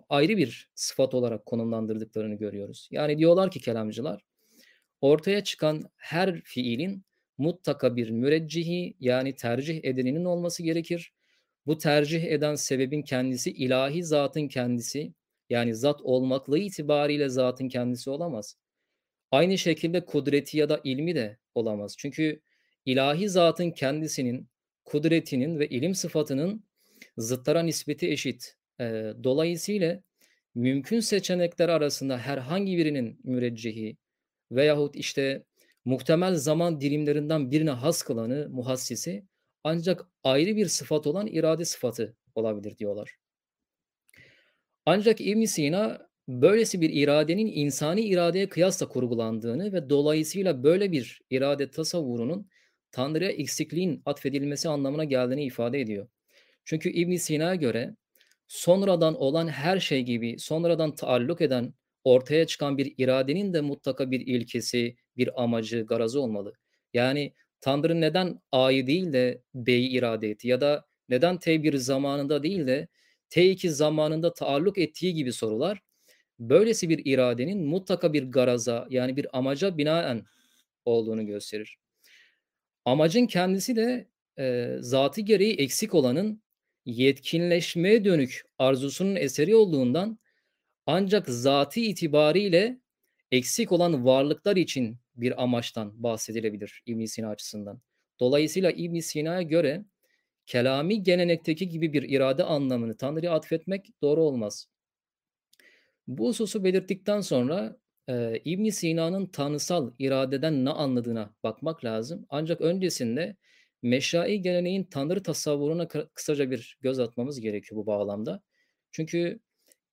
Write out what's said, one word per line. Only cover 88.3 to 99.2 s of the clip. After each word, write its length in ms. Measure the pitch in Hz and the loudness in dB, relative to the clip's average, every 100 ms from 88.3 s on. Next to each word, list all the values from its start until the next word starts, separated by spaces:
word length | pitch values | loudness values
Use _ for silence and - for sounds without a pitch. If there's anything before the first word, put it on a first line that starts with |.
| - - - | -4 -10 0
arzusunun 580 | 131 135 139 - 190 190 | 2 2 0 -2 -2 0
eseri 400 | 143 - 156 226 | -2 0 6 6
olduğundan 640 | 208 147 123 147 208 220 _ _ _ _ _ _ - | 6 4 2 2 0 -6 _ _ _ _ _ _ -2
ancak 440 | 170 196 202 135 | 0 2 2 0
zatı 500 | 120 131 139 143 233 | 0 2 4 2 0
itibariyle 1000 | 226 170 160 147 151 175 202 170 220 254 _ _ _ _ - | -2 -2 2 4 4 4 4 4 2 -4 _ _ _ _ 0
eksik 400 | 127 123 - 226 | 0 2 -2 2
olan 340 | 180 175 147 123 | 4 4 4 4
varlıklar 500 | 131 147 151 202 190 | 4 4 0 0 2
için 420 | 160 139 113 120 _ 120 | 0 -2 -4 -6 _ -4
bir 280 | 120 123 | -4 0
amaçtan 600 | 123 120 117 117 104 110 | 0 0 -2 -6 -10 -6
bahsedilebilir 800 | 117 110 - 113 110 104 101 - - | -4 -4 -6 -4 -4 -4 -12 -14 -8
İbn 200 | 113 110 | -6 -6
Sina 240 | - 113 | -6 -8
açısından. 520 | 104 - 107 101 120 _ _ _ - | -8 -12 -12 -12 -14 _ _ _ -2
Dolayısıyla 520 | 123 143 151 180 180 | 2 4 2 2 0
İbn 280 | - 170 170 | 0 -4 -4
Sina'ya 420 | 156 151 | -4 -4